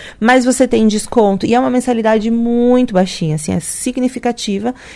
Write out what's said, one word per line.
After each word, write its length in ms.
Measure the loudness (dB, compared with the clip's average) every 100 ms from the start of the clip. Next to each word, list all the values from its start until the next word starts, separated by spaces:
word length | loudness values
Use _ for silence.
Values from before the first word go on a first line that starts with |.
| -20 -4
Mas 260 | 2 2 2
você 220 | 2 2
tem 200 | 2 2
desconto 580 | 0 0 2 2 2 0
e 100 | 0
é 40 |
uma 100 | 2
mensalidade 600 | 0 0 0 2 0 0
muito 640 | 0 0 2 4 2 2
baixinha, 420 | 2 0 -2 -4 -2
assim, 180 | -2
é 60 | -4
significativa. 1160 | -4 -8 -6 -2 -2 -2 -4 -4 -4 -4 -4 -8 -12